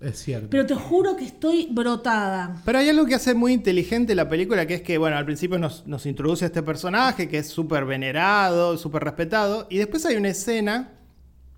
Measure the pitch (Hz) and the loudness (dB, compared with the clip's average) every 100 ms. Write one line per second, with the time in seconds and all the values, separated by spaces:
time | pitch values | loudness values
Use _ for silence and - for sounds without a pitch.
0 | 139 - - 120 107 277 269 277 - 349 | -8 -8 -6 -6 0 0 2 0 0 2
1 | 381 381 254 - 311 339 320 233 240 233 | 2 0 -6 -4 0 0 0 -2 0 0
2 | 240 220 202 190 175 170 - 254 285 302 | 0 0 0 -2 -4 -6 0 2 4 4
3 | 285 262 262 240 240 254 202 180 170 233 | 4 2 2 2 4 2 2 0 2 0
4 | 233 190 147 160 190 214 160 180 175 165 | 2 2 2 0 0 0 0 -4 -2 0
5 | 160 147 143 147 180 180 160 - - 147 | 0 0 -2 -2 -2 0 -2 -4 -10 -8
6 | 143 131 143 170 175 170 147 156 180 196 | -6 -2 0 0 0 -2 -4 -4 -2 2
7 | 262 247 165 151 147 - 160 156 135 135 | 2 2 -2 -4 -4 -4 -2 -2 0 -2
8 | 135 139 185 208 190 175 175 165 160 151 | -2 0 2 4 4 2 2 0 -4 -4
9 | 151 151 165 214 202 214 214 185 208 311 | -4 -4 -2 0 0 -2 -4 -2 -2 -2
10 | 339 226 202 190 - 226 208 226 262 - | 0 0 0 -2 -2 -2 0 -2 -6 -14
11 | - _ - - - | -20 _ -20 -20 -20